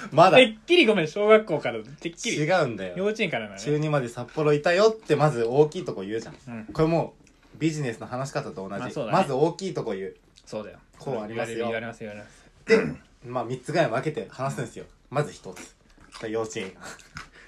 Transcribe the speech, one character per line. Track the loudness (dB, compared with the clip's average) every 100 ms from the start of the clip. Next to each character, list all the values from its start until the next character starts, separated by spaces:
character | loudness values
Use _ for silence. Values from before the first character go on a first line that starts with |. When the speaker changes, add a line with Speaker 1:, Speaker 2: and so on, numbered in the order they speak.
| 0
Speaker 1:
ま | 6 8
だ。 | 8
Speaker 2:
て |
っ | 6 2 2
き | 4
り | 6
ご |
め | 4
ん、 | 0
小 | 2 6
学 | 6
校 | 6 -2
か | -2
ら、 | -6
て | -8 -12 -12
っ |
き | -8 -4
り。 | -2
Speaker 1:
違 | 2 2
う | 2
ん | -2
だ | -8
よ。 | -4
Speaker 2:
幼 | -2
稚 | -2
園 | -2
か | -4
ら | -6
だ |
ね。 | -8
Speaker 1:
中 | -2 -2
二 | 0
ま | 0
で | -2
札 | -8 -8
幌 | 0 2
い | 2
た | 4
よ | 4 4
っ |
て、 | 4 0 2
ま | 4
ず | 2
大 | 2 4 4
き | 0
い |
と | -8
こ | -8
言 | -6 -8
う |
じ | -8
ゃ |
ん。 | -16 -14
Speaker 2:
う |
ん。 | -14 -6
Speaker 1:
こ | 0
れ | 2
も | 0 -2 -10 _ _ _
う、 | -6
ビ | -4
ジ | -2
ネ | -6
ス | -6
の | -8
話 | -8 -6
し |
方 | -6 -8
と | -10
同 | -10
じ。 | -8
Speaker 2:
ま | -8
あ、 |
そ | -8
う | 0
だ |
ね。 | 0
Speaker 1:
ま |
ず | 2
大 | 2 0
き | 0 -6
い |
と | -6
こ | -6
言 | -6 -8
う。 | -12 _ _ -12
Speaker 2:
そ | -12
う |
だ | -12
よ。 | -16 _ -12
Speaker 1:
こ | -6
う | -6
あ | -6
り |
ま | -8
す | -6
よ。 | -4
Speaker 2:
言 | -4
わ |
れ |
る、 |
言 |
わ | -4
れ | -8
ま |
す、 | -12
言 | -14
わ |
れ | -14
ま | -18
す。 | -20 -20 _ 2 2 2 -6 -16 _
Speaker 1:
で、 | -8
ま | -6
あ、 |
三 | -4 -6
つ | -2
ぐ | 0
ら |
い | 0
分 | 0
け | -4
て | -6 -8
話 | -8 -6
す | -6
ん | -8
で |
す | -12
よ。 | -18 _ _
ま | -4
ず | -4
一 | -8 -16
つ。 | -18
じ | -20 _ _ _ -20 -12
ゃ |
あ、 | -6
幼 | -4
稚 | -4 -6
園。 | -10 -12 -18 -18 -18 -18 -18 -20